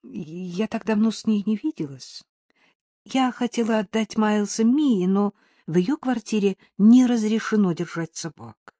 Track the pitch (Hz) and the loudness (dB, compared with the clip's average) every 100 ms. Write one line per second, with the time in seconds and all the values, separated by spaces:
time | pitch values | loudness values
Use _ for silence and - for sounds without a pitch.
0 | 240 269 151 170 185 175 220 226 208 214 | -14 -14 -14 -12 -10 -6 -6 -4 -2 0
1 | 220 208 - 214 202 214 311 - 147 131 | 0 0 -2 -2 0 -2 -4 -6 -10 -10
2 | - - _ _ _ _ _ _ _ _ | -18 -20 _ _ _ _ _ _ _ _
3 | - 262 254 - 240 - 226 220 202 220 | -6 -2 -2 -2 -4 -2 0 0 0 -4
4 | 214 - 214 214 208 - 226 269 294 208 | -2 0 2 2 0 0 2 2 2 2
5 | 180 196 202 _ _ _ - 165 180 302 | 2 2 0 _ _ _ -2 0 0 -2
6 | 254 240 - 214 196 190 _ - 208 247 | -2 -4 -2 0 0 -2 _ 2 8 8
7 | 254 240 214 220 - 214 190 160 170 165 | 6 2 0 -2 0 0 2 0 -6 -6
8 | 160 - 165 - 113 - - _ | -8 -10 -12 -14 -20 -20 -20 _